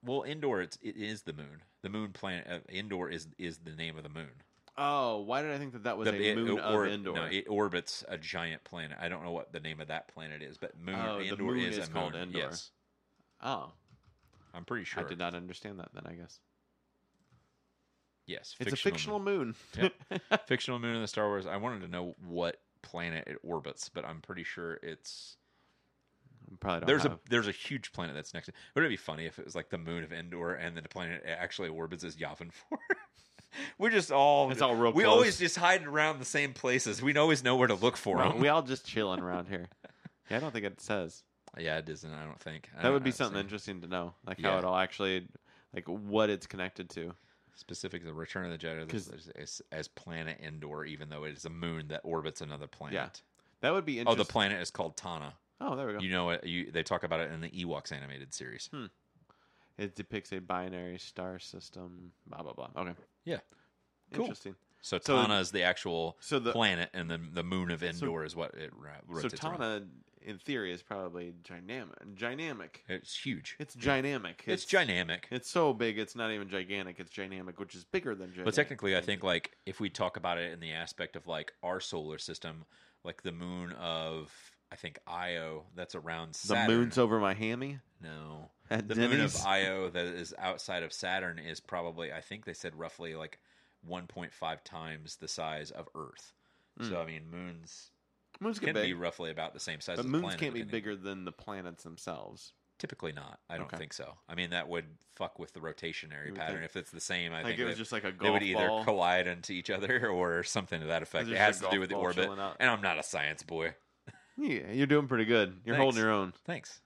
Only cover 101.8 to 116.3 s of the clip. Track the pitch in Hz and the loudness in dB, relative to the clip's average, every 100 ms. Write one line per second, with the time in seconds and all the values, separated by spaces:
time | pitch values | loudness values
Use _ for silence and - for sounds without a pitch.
101.8 | 85 82 - 78 50 - - _ _ _ | -16 -12 -8 -8 -10 -14 -20 _ _ _
102.8 | - - 85 73 69 - _ 82 76 82 | -10 -6 -8 -8 -12 -18 _ -8 -8 -8
103.8 | 80 - 65 - - 85 90 87 80 85 | -10 -10 -12 -14 -12 -6 -2 -2 -2 -4
104.8 | 80 78 _ - 92 - 82 - 80 76 | -6 -14 _ -8 -8 -6 -14 -10 -10 -6
105.8 | 85 80 80 73 73 98 80 90 82 95 | -6 -6 -8 -10 -8 -6 -4 -4 -6 -8
106.8 | 85 85 - 90 85 82 117 110 120 110 | -10 -10 -4 -2 -2 -2 -4 -2 -2 -2
107.8 | 110 113 98 95 98 104 101 95 107 110 | -4 -4 -4 0 4 4 4 4 4 4
108.8 | 110 104 87 90 90 87 - 92 87 98 | 4 4 6 6 4 0 -4 -6 -2 -2
109.8 | 101 123 120 90 90 85 87 - 92 85 | 2 2 4 4 4 4 2 0 0 -4
110.8 | 78 82 80 82 113 95 104 98 95 95 | 0 0 0 -2 0 6 6 6 2 4
111.8 | 92 98 90 90 95 98 98 - 127 113 | 2 2 2 4 2 2 -4 4 4 4
112.8 | 98 80 73 80 73 78 - 82 82 80 | 2 0 0 0 -2 -2 -4 -2 -2 -4
113.8 | _ _ - - - - 285 123 90 117 | _ _ -20 -20 -18 -4 -2 0 0 2
114.8 | 143 147 139 120 110 117 98 92 113 117 | 8 6 6 4 8 8 6 2 0 6
115.8 | 135 117 110 107 95 | 6 8 6 6 2